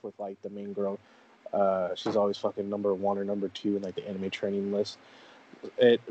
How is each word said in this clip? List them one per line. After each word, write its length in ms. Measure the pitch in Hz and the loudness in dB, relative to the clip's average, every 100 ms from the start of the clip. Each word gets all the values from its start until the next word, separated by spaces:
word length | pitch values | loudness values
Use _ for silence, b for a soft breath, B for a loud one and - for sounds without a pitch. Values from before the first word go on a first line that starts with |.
with, 160 | 107 - | -12 -10
like, 220 | 101 98 | -10 -10
the 80 | 101 | -10
main 240 | 101 101 | -10 -8
girl. 260 | 101 98 101 b b b b - | -4 -2 -4 b b b b -4
Uh, 360 | - 98 95 90 90 | 2 4 4 0 -2
she's 200 | 113 107 | 0 2
always 220 | 101 98 | 2 2
fucking 320 | 107 98 101 | -2 -2 -2
number 240 | 101 101 | -2 0
one 240 | 95 98 101 | 0 0 0
or 60 | 98 | -2
number 220 | 101 98 | -2 -2
two 260 | - 107 101 | -2 -2 0
in, 60 | |
like, 140 | 98 90 | -2 -6
the 120 | 82 | -8
anime 220 | 95 95 | -6 -4
training 420 | - 101 101 98 | -4 -2 -2 0
list. 260 | 101 101 - b b b b b - - - | 0 -2 -6 b b b b b -18 -12 4
It, 240 | 123 117 - | 6 6 4